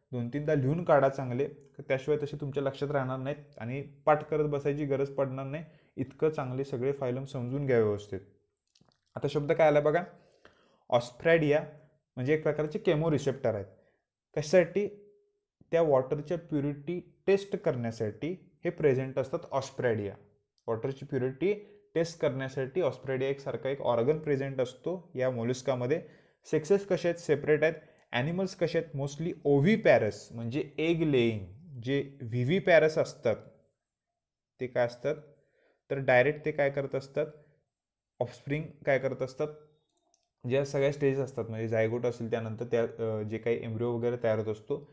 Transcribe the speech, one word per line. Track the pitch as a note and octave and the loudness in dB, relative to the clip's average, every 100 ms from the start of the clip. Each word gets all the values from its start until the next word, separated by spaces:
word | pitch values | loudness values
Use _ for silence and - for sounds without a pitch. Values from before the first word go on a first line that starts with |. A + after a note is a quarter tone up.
| - | -10
दोन | B2 A#2+ | -6 -4
तीनदा | C#3+ D3+ D3+ | -4 0 2
लिहून | C3 E3 | 2 2
काढा | F3 D3 C3+ | 4 6 6
चांगले, | C3+ B2+ B2 C#3+ - - - C#3 | 2 -4 -2 -4 -6 -20 -12 -4
त्याशिवाय | C3+ D3 D3 | -2 0 -2
तसे | D3 D3 | -2 -6
तुमच्या | C#3+ C#3 | -6 -4
लक्षात | C#3 C3+ C#3 | -4 -2 -2
राहणार | C#3+ B2+ C3 | -2 -2 -4
नाहीत | C3 D3 - - | -6 -8 -12 -12
आणि | A#2 C3+ C#3+ - - | -8 -8 -10 -4 2
पाठ | D3+ | 2
करत | - D#3 D3+ | 2 -2 0
बसायची | C#3+ D3 C#3+ D3 | 0 -2 -2 0
गरज | C3+ C#3 | 0 -2
पडणार | C#3 C#3 C3 C3+ | -2 -2 -4 -8
नाही. | D3 E3 - _ - | -10 -12 -20 _ -8
इतकं | C3 - D#3 | -8 -2 -2
चांगले | D#3 C3 B2 | 0 -4 -4
सगळे | C3+ B2+ C3 | -4 -2 -2
फायलम | C#3 C3 B2+ C3+ | -2 -2 -4 -6
समजून | C3+ A#2+ C3+ C#3 | -8 -6 -4 2
घ्या | A#2+ | 4
व्यवस्थित. | G#2+ G2+ - F#2+ - _ _ _ _ _ _ _ _ - | 4 0 -6 -12 -12 _ _ _ _ _ _ _ _ -6
आता | C#3+ | -4
शब्द | D3+ D3 | -2 0
काय | D#3+ D#3 | 4 6
आला | D3 | 6
बघा, | D3 D#3 F#3 - _ _ - _ _ _ - | 4 2 -2 -12 _ _ -20 _ _ _ 0
ऑस्फ्रॅडिया | - - - E3 E3 D3+ D3 D3 - - _ _ - | 0 0 -4 4 4 6 2 0 -12 -20 _ _ -6
म्हणजे | B2+ | 0
एक | D#3 | 0
प्रकारचे | D#3 D3+ D3+ G3 | 0 -2 -2 -2
केमोरिसेप्टर | - D3+ E3 D3 C#3 B2 A#2 G#2+ | 0 2 2 0 0 -2 -2 -2
आहेत. | G2 - _ _ _ _ _ - | -6 -16 _ _ _ _ _ -8
कशासाठी? | D3 F#3 E3 F#3 G3+ - - _ _ _ _ _ _ | 2 4 4 2 -4 -6 -20 _ _ _ _ _ _
त्या | E3 | 2
वॉटरच्या | D#3+ C3+ C3 D3+ D3 F3 | 4 4 2 -2 -4 -6
प्युरिटी | - D3+ C#3+ C#3+ - F3 - _ - | -4 -2 -2 -4 -6 -8 -10 _ 2
टेस्ट | G3 G3+ F#3+ | 2 2 -4
करण्यासाठी | E3 B2+ A#2 A2+ G#2+ G2+ D3 F#3 - _ E3+ | -2 -2 -2 -4 -4 -4 -6 -8 -12 _ -6
हे | |
प्रेझेंट | E3+ D3+ C3 C3 C3 | 0 2 2 0 -4
असतात | B2+ E3 - | -4 -4 -4
ऑस्फ्रॅडिया. | C3+ - - B2 G#2+ G2+ G2 _ _ _ _ - | -4 -4 -2 0 0 -2 -8 _ _ _ _ -6
वॉटरची | A2+ C3+ C3 C#3 | -4 -4 -6 -4
प्युरिटी | C#3 B2+ C3 F3+ G#3 - - _ D#3+ | -2 -2 0 -2 -2 -6 -20 _ -2
टेस्ट | E3 - | -2 0
करण्यासाठी | D3+ C3 C3+ C#3 C3 F#3 | -2 -2 -6 -4 -4 0
ऑस्फ्रॅडिया | D#3 B2 C3 C3 C3+ | -2 -2 -4 -2 0
एक | C#3 | -2
सारखा | - A#2 C3 | -6 -6 -4
एक | C3+ | -2
ऑर्गन | - A#2 A#2+ D#3 | 0 2 2 0
प्रेझेंट | D#3 C#3 C3+ C3+ | 0 -2 -2 -2
असतो | B2 - - F3+ - B2+ | -4 -4 -8 -8 -8 -4
या | B2+ | -2
मॉल्युस्कामध्ये. | B2 A#2 B2+ - B2+ B2 D#3+ - - _ _ - | 0 -2 -2 -2 -2 0 -2 -4 -20 _ _ -4
सेक्सेस | D#3 D#3 G3+ G3+ | -2 2 2 2
कसे | F3 E3+ | 0 0
आहेत? | E3+ | -2
सेपरेट | - C#3+ - D3+ | 0 0 2 4
आहेत. | D#3 E3 - _ _ | 2 0 -10 _ _
ॲनिमल्स | A#2 C#3 F3 F#3+ - | -2 -2 -2 -4 -2
कसे | D#3+ E3 | -2 0
आहेत? | E3 C#3 | -4 -6
Mostly | C#3 - E3 - | -6 -4 -6 -2
ओव्हिपॅरस | C#3+ C#3+ D3+ A3 F3 C3 G#2+ - - | 4 6 6 6 6 6 6 -2 -10
म्हणजे | A#2 A#2 C3 - - | -10 -6 -4 -4 -2
एग | D#3+ E3+ | 0 2
लेईंग, | D#3+ C3+ A#2 G#2+ F#2 G#2 F3 C3 | 2 4 4 2 -6 -14 -18 -10
जे | A2+ C#3 C#3 - | -4 -2 -4 -10
व्हिव्हिपॅरस | A#2+ B2 B2 F#3+ F#3 E3 D#3 D#3 | -6 -2 0 2 6 8 8 4
असतात | C3 - A#2+ G#2 - _ _ _ _ _ _ _ _ _ _ - | -2 -2 -2 -2 -4 _ _ _ _ _ _ _ _ _ _ -12
ते | B2+ | -6
काय | B2+ C#3+ | 0 0
असतात | - C#3+ D3+ - _ _ _ _ _ - | 0 -4 -6 -8 _ _ _ _ _ -8
तर | C#3 | -4
डायरेक्ट | C3+ B2 B2+ D3 D#3 | 4 6 4 2 -4
ते | |
काय | D3 C#3 | 0 0
करत | C#3 C3+ C#3 | 0 -4 -4
असतात, | - - D#3 - _ _ _ _ _ _ _ - | -6 -4 -6 -6 _ _ _ _ _ _ _ -8
ऑफस्प्रिंग | A#2+ - - D3 D#3+ - - | -6 -8 -6 -6 -6 -6 0
काय | C3+ | 2
करत | C3 B2 | 2 -4
असतात, | B2+ - D3+ D3+ - _ _ _ _ _ _ _ | -6 -4 -6 -8 -20 _ _ _ _ _ _ _
ज्या | B2 C3 C#3 | -2 0 0
सगळ्या | C#3+ C#3 | 0 0
स्टेजेस | D3+ C#3+ C3+ | 2 0 2
असतात | B2+ - A2 | -2 -4 -6
म्हणजे | A2 A2+ | -4 -2
झायगोट | A2+ A2 A#2+ A#2+ | 2 2 0 -2
असेल | A#2 A2+ | -4 -4
त्यानंतर | A#2 A2+ A2 A#2 | -4 -4 -8 -2
त्या, | A#2+ | 0
अ, | A2+ - A2+ A2 | 0 -2 -4 -4
जे | G#2 A2 | -4 -4
काही | A#2 A#2 | -2 -2
एम्ब्रिओ | A#2 A2+ A#2+ | -2 -4 -2
वगैरे | A#2+ A#2+ A#2+ | 0 -2 0
तयार | A#2 A2 | 0 0
होत | G#2+ | 0
असतो | G#2+ - D3 - | -4 -6 -8 -8